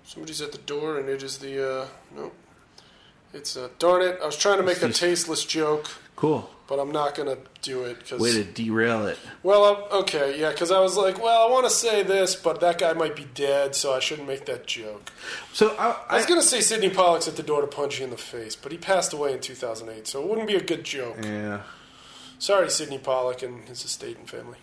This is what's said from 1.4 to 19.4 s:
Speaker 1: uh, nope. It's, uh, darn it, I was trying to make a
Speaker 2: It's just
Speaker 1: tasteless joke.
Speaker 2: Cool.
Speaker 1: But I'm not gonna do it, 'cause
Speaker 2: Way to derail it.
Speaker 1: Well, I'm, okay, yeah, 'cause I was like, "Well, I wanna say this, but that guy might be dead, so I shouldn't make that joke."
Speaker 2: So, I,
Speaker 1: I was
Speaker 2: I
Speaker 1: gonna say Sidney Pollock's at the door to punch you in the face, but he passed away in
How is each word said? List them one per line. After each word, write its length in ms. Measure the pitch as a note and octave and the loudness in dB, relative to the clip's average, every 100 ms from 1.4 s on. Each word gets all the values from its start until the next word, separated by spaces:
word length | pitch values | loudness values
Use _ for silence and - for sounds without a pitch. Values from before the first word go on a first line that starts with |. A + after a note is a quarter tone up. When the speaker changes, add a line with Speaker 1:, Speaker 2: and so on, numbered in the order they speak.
| C3+ C3+ C3+ C3 | -6 -4 -2 -4
Speaker 1:
uh, 40 | C3 - - | -6 -14 -18
nope. 200 | C#3+ D3+ - _ _ _ - - _ - _ _ | -12 -12 -14 _ _ _ -20 -20 _ -20 _ _
It's, 240 | D3+ C#3+ C3 | -12 -10 -8
uh, 120 | B2+ - | -10 2
darn 240 | E3+ F3+ | 6 6
it, 160 | F#3 F3+ | 4 0
I 40 | D3+ | -4
was 100 | D3 | 0
trying 220 | G#3 G3 | 2 4
to 40 | |
make 180 | F#3 F3 | 4 2
a 40 | E3 | 0
Speaker 2:
It's 120 | A2+ | 2
just 20 | |
Speaker 1:
tasteless 440 | F3 F3 D#3+ D3+ | 2 2 0 -4
joke. 420 | - D#3+ D3+ D3+ D3+ - - - | -2 0 0 0 -4 -14 -18 -2
Speaker 2:
Cool. 340 | D3+ C3+ - - - | 0 0 -4 -20 -6
Speaker 1:
But 140 | C#3 | -4
I'm 100 | C#3 | -2
not 240 | D3+ C#3+ | 0 -2
gonna 220 | D#3 C#3+ B2+ - - | -2 -4 -6 -10 -14
do 220 | - B2+ | -8 -6
it, 240 | B2 A#2+ - | -6 -10 -10
'cause 100 | B2 | -2
Speaker 2:
Way 140 | A#2 | 2
to 100 | A2+ | 2
derail 640 | F#2+ G2+ A2+ A2 A#2 A2+ G2+ | -2 -6 -2 2 2 2 -2
it. 120 | E2 - - | -4 -12 -4
Speaker 1:
Well, 200 | F3+ G#3 | 6 8
I'm, 340 | G3+ G3+ G3+ G3+ | 8 6 0 0
okay, 400 | F#3+ D#3 C#3 C#3+ | 0 0 0 0
yeah, 120 | D#3 | -2
'cause 200 | D3 E3+ | 0 2
I 80 | F#3+ | 4
was 160 | F#3+ F#3 | 4 4
like, 260 | F#3+ F#3+ | 2 2
"Well, 240 | A3+ A3+ A3+ | 4 6 6
I 40 | |
wanna 200 | B3+ A#3+ | 6 4
say 320 | - A#3 G#3+ | 2 2 2
this, 320 | F#3 G3 F#3 | 2 2 2
but 240 | - E3+ D#3+ | 0 -2 2
that 180 | F3 E3+ | 2 4
guy 140 | F3 | 0
might 200 | E3 D#3 | 2 -2
be 120 | D3+ C3+ | -4 -12
dead, 420 | A#2+ C#3 C#3 C#3 C3+ | -4 0 2 2 0
so 160 | C#3+ | 0
I 80 | C3 | 0
shouldn't 260 | - D3+ C#3 | -2 -4 -6
make 200 | C3+ - | -8 -6
that 200 | A#2+ - | -8 -6
joke." 460 | A#2+ G#2+ G#2 - - - - - | -8 -8 -14 -16 -16 -12 -12 -10
Speaker 2:
So, 240 | - G#3+ G#3+ | 4 4 4
I, 180 | A3+ - - | -2 -2 -2
Speaker 1:
I 80 | G3 | 0
was 80 | |
Speaker 2:
I 40 | A3+ | 4
Speaker 1:
gonna 140 | F4 | 4
say 180 | - B3 | 4 4
Sidney 300 | - A3 F#3 | 2 2 2
Pollock's 380 | F#3+ F3+ E3 E3 | 4 4 4 0
at 80 | D#3+ | -6
the 60 | |
door 160 | D3+ D3 | -2 0
to 60 | C#3+ | 0
punch 300 | - C#3+ A#2+ | -2 -4 -4
you 60 | |
in 60 | C3 | -8
the 60 | A#2 | -10
face, 400 | - A#2+ A2 - | -12 -12 -12 -12
but 160 | C#3+ | -12
he 60 | E3+ | -10
passed 340 | F3 F#3 E3 | 2 2 2
away 200 | D3+ C#3+ | -2 -2
in 80 | B2+ | -2